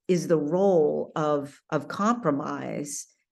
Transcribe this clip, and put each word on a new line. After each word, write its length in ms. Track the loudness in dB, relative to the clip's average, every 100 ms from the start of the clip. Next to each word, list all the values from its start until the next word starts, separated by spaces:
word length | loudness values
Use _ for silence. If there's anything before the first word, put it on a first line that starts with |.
| 0
is 180 | 0 2
the 120 | 0
role 760 | 2 2 4 4 4 0 -4
of, 460 | -2 0 0 -4 -12 -4
of 180 | -4 -4
compromise 1200 | -2 0 0 0 0 -2 -8 -8 -8 -8 -10 -14 _ _